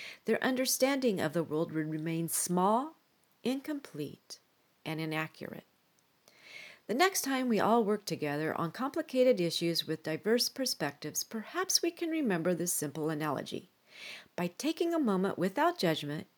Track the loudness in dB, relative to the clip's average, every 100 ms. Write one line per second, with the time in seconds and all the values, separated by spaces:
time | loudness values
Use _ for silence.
0 | -16 -8 -2 0 2 0 0 2 2 4
1 | 2 2 0 0 0 0 0 -2 -2 -2
2 | -2 -2 -2 -2 0 2 4 4 0 -10
3 | _ _ _ _ -4 -2 -4 -8 -8 -10
4 | -10 -10 -18 -18 _ _ _ _ -8 -4
5 | -2 -2 -4 -8 -12 -12 -18 _ _ _
6 | _ _ -20 _ -20 -18 -18 -14 -2 2
7 | 4 2 0 0 2 4 6 4 4 0
8 | -2 -4 -2 0 0 0 -2 -2 -4 -4
9 | 0 4 6 6 2 0 0 0 -2 -4
10 | -4 -2 2 2 2 -2 -4 -2 -4 -4
11 | -8 -6 -6 -8 -6 -4 0 2 0 -2
12 | -4 0 0 2 2 0 -2 -2 -4 -4
13 | -2 -2 -2 -4 -4 -10 -12 _ _ -18
14 | -16 -16 -10 -4 -4 -2 -4 0 0 2
15 | 2 2 2 0 -2 2 0 2 0 0
16 | -2 -6 -8